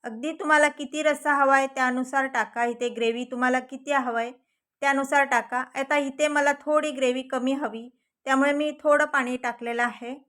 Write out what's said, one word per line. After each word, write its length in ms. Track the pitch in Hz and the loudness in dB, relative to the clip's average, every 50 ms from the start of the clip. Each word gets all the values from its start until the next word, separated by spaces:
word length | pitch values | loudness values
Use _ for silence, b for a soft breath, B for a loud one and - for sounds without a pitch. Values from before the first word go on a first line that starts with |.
| - | -10
अगदी 280 | 240 220 226 247 311 | -12 -10 -8 -8 -8
तुम्हाला 360 | 320 311 381 302 311 302 302 294 | -8 -6 0 2 4 4 4 2
किती 340 | 294 - 294 254 - 302 | 0 -4 -12 -10 -6 0
रस्सा 320 | 302 302 294 294 - 294 285 | 0 0 0 0 0 0 2
हवा 220 | 277 277 269 269 | 4 4 6 4
आहे 100 | 269 269 | 4 4
त्यानुसार 600 | 262 269 262 262 254 247 254 262 254 - 277 269 | 0 -2 -2 -2 0 0 -2 -4 -2 -2 -2 -2
टाका, 380 | 269 262 240 214 208 - 233 240 | 0 -2 -2 -4 -2 -2 -4 -2
इथे 240 | 240 240 240 247 240 | -2 -2 -4 -4 -6
ग्रेव्ही 360 | - 233 233 226 233 240 247 | -4 0 -2 0 0 -2 -6
तुम्हाला 360 | 247 254 247 247 254 254 254 | -8 -4 -2 0 2 0 0
किती 320 | 254 254 277 254 262 277 | -2 -6 -16 -16 -4 -2
हवं 280 | 285 277 262 247 226 233 | 0 0 0 0 -2 -4
आहे 120 | 233 240 254 _ _ _ _ _ _ _ _ _ | -4 -4 -8 _ _ _ _ _ _ _ _ _
त्यानुसार 420 | - 277 277 269 277 269 294 277 277 | 0 0 2 2 0 2 2 2 2
टाका. 400 | - 247 233 226 - 247 247 254 - _ | 4 2 0 0 0 -6 -6 -6 -6 _
आता 220 | 262 277 269 294 | -6 -2 0 0
इथे 320 | 294 285 277 277 269 302 302 | 0 0 -2 0 0 0 2
मला 240 | 294 294 285 285 285 285 | 2 2 2 2 0 0
थोडी 300 | - 294 302 302 302 302 | -2 0 2 2 2 0
ग्रेव्ही 320 | 277 262 269 247 247 262 | -2 0 0 0 0 -2
कमी 300 | 254 262 269 254 240 262 | -4 -4 -4 -2 0 -2
हवी, 360 | 269 277 294 220 208 226 233 247 _ _ _ _ _ _ _ | -2 -2 -4 -6 -8 -8 -14 -16 _ _ _ _ _ _ _
त्यामुळे 260 | 269 269 269 277 285 | 0 2 2 4 2
मी 180 | 285 285 302 302 294 294 | 2 0 -2 -4 -4 -2
थोडं 220 | - 302 294 294 302 | 2 4 4 4 4
पाणी 320 | 294 294 277 254 247 254 | 2 2 -2 0 0 -4
टाकलेलं 460 | 247 254 240 240 240 240 233 233 233 | -4 -4 -6 -6 -6 -6 -6 -2 -2
आहे. 320 | 240 240 226 - 240 233 262 294 _ | -2 -2 -4 -8 -12 -12 -12 -14 _